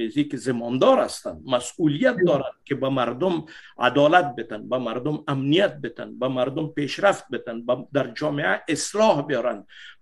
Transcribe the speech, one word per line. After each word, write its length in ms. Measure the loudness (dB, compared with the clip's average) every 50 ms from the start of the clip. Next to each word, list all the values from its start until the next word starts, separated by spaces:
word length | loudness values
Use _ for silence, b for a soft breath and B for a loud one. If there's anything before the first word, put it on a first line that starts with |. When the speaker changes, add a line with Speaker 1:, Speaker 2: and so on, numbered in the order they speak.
| -6
Speaker 1:
از 140 | -4 0 -2
اینکه 200 | -2 -2 -2 -6
زمامدار 600 | -4 -2 -2 -2 -2 -2 0 2 4 4 6 4
هستند، 440 | 2 -2 -4 -10 -10 -12 -12 -10 -6
مسئولیت 680 | -2 -2 -2 -2 -4 -4 0 0 0 2 2 0 0 2
Speaker 2:
بله. 100 | 2 2
Speaker 1:
دارند 300 | 2 2 2 0 -4 -10 _ _
که 100 | -6 -4
به 140 | -2 -2 -2
مردم 560 | 0 0 0 -2 -2 -2 -2 -2 -2 -2 -6 B B B B B B B
عدالت 580 | 0 2 4 6 6 6 6 6 4 2 -4
بتن، 340 | -8 -10 -10 -10 -10 -8 -4
به 80 | -4 -4
مردم 460 | -4 -4 -6 -6 -4 -4 -6 -4 -4 -4
امنیت 540 | -4 -2 2 2 4 4 4 2 0 -2
بتن، 380 | -10 -10 -10 -10 -14 -12 -8 -4
به 80 | -4 -2
مردم 400 | 0 0 -2 -2 -2 -4 -6 -6
پیشرفت 640 | -4 -4 -6 -6 -4 2 2 2 2 2 -4 -8
بتن، 340 | -8 -8 -6 -8 -10 -8 -2
به، 220 | -2 -2 -2 -2 -2 -2
در 140 | -2 -2 -2
جامعه 540 | -6 -4 -4 -2 -2 0 0 0 0 -2 -2 -4
اصلاح 540 | -4 -2 -4 -4 0 4 4 6 4 4 2 -2
بیارن، 380 | -2 0 0 -2 -4 -4 -10 b b b b b b b